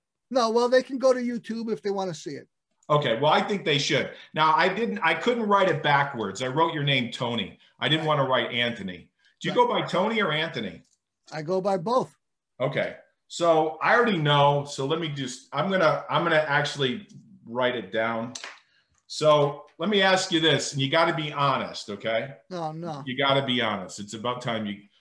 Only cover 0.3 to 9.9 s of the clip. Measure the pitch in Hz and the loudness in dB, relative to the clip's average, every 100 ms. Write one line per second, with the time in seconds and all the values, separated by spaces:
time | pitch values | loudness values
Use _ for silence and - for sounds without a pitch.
0.3 | 254 226 226 240 254 254 262 262 254 240 | 0 2 2 4 2 2 0 2 2 0
1.3 | 240 - 220 226 214 202 196 185 156 170 | -6 -6 -8 -4 -4 -2 -2 -4 -6 -10
2.3 | 135 - _ _ _ - 151 135 113 147 | -12 -16 _ _ _ 0 2 2 2 4
3.3 | 196 202 196 160 143 - 135 - - - | 4 2 -2 0 0 2 0 -2 -8 -10
4.3 | 151 156 156 185 185 226 202 165 165 - | 2 4 6 4 2 -4 0 0 0 0
5.3 | 240 208 202 185 147 147 143 143 120 101 | 0 2 2 4 2 2 2 2 -2 -6
6.3 | 95 131 139 170 156 143 131 113 - 120 | -4 -4 0 0 0 0 0 0 -4 -4
7.3 | 117 90 - _ - 127 156 156 147 131 | -4 -6 -12 _ -6 0 0 2 2 2
8.3 | 127 113 120 120 107 95 87 - _ _ | 2 0 -2 -2 -2 -10 -12 -18 _ _
9.3 | _ 165 247 240 196 143 | _ -4 2 2 2 0